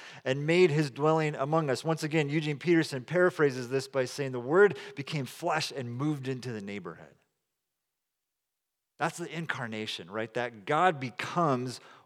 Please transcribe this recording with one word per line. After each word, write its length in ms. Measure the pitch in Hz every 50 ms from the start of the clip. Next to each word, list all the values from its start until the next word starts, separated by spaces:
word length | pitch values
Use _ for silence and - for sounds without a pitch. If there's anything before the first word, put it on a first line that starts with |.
| - - - - -
and 200 | 131 131 139 147
made 280 | 156 170 180 185 165
his 180 | 143 156 151 135
dwelling 460 | 117 135 147 156 160 160 156 151 147
among 340 | 113 135 143 160 165 156 139
us." 140 | 127 - -
Once 180 | 160 160 156
again, 260 | 160 151 151 165 147 139
Eugene 300 | 147 160 147 151 147 131
Peterson 460 | - 175 170 165 151 - 147 131 120
paraphrases 640 | - 156 180 180 180 175 - 151 143 127 131 123 120
this 180 | 131 135 131
by 180 | - - 135 127
saying, 280 | 123 - - 139 135
"The 80 | 127 123
Word 360 | 120 131 156 185 208 196 - - - - -
became 300 | - 135 - - 151 127
flesh 440 | - - - 165 175 160 156 - -
and 260 | - 135 123 120 120
moved 300 | 123 143 156 151 139 127
into 240 | 131 131 127 120 127
the 100 | 117 107
neighborhood." 540 | 98 101 101 101 87 87 80 - 80 71 67 _ _ _ _ _ _ _ _ _ _ _ _ _ _ _ _ _ _ _ _ _ _ _ _ _ _ _ _ _ _ _ _ _ _ _ _ -
That's 200 | 143 165 - 165
the 140 | 170 131
incarnation, 800 | 151 170 165 - - 131 127 113 110 107 110 107 - - 87 82
right? 240 | 101 110 113 117 -
That 300 | 123 120 120 117 107 95
God 340 | 117 147 156 180 185 165 135
becomes 800 | 135 123 - - - - - 175 170 147 131 123 127 127 113 - - - - - _